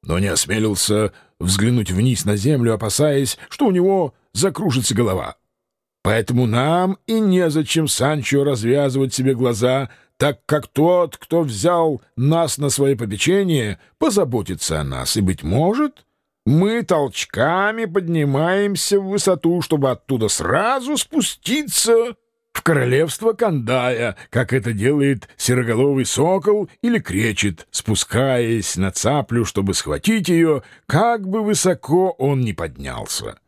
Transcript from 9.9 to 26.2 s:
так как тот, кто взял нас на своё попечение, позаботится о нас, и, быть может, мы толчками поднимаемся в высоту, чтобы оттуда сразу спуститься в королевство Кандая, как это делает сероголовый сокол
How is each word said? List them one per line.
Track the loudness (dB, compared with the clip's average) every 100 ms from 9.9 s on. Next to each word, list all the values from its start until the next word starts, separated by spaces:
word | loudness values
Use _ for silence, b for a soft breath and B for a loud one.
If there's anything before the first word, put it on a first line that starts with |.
| b b _
так | -2 -2 -2
как | -2 -2
тот, | 0 4 4 0 -4
кто | -2 -2
взял | 0 0 0 2 0 -2 b -2
нас | 2 2 0 -2
на | -2
своё | 0 0 0
попечение, | -4 -2 0 2 2 0 -2 -6 b b
позаботится | 0 2 0 -2 -4 -6 -4 -4
о |
нас, | -4 -6 -4 0
и, |
быть | 0 -2
может, | -2 0 0 0 -2 -6 _ _ _ _ 0
мы | 2 2 0
толчками | 0 0 0 -4 -8 0 0 2 0 -2 -2
поднимаемся | -2 -2 0 0 0 0 0 0 -2 0 0
в | 0
высоту, | -2 0 2 2 0
чтобы | 0 0 0
оттуда | -2 _ -2 0
сразу | -2 0 0 0 -2 -2 -4
спуститься | -2 -2 -2 -4 -4 -4 -2 -2 4 4 2 -6 _ _ _
в | -4
королевство | 0 2 2 2 0 0 -2
Кандая, | 0 0 0 0 0 0 -2 -4 -6 B
как | -2 0
это | -2 -2
делает | 0 0 2 0 -2 -8 b
сероголовый | 0 0 0 2 2 2 -2
сокол | 0